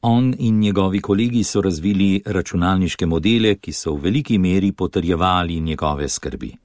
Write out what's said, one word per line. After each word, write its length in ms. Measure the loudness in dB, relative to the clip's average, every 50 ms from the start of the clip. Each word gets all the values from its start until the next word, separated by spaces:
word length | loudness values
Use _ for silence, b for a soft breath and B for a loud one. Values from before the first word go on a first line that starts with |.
On 340 | 2 2 2 4 2 2 0 0
in 200 | 0 2 2 2
njegovi 420 | 2 2 2 2 0 0 0 -2
kolegi 420 | 0 0 2 2 2 0 0 0 -2
so 180 | 0 0 0
razvili 600 | 0 0 -2 0 -2 0 2 2 2 2 2 0 -2
računalniške 800 | -2 -4 -4 -4 -2 -2 -2 0 2 2 2 0 -2 -2 -2 -2
modele, 500 | 0 0 0 2 2 2 4 4 2 2
ki 180 | 0 -4 -12 -10
so 200 | -6 -6 -4 -6
v 80 | -2
veliki 360 | -2 0 0 0 0 0 0 2
meri 340 | 2 2 2 2 2 0
potrjevali 880 | 0 -2 -4 -2 -2 -2 0 0 0 2 2 2 2 0 0 -2 -4 -4
njegove 500 | -2 -4 -4 -2 -2 -2 -2 -2 -4 -6
skrbi. 460 | -6 -6 -8 -10 -10 -10 -12 -12 -14 -16 _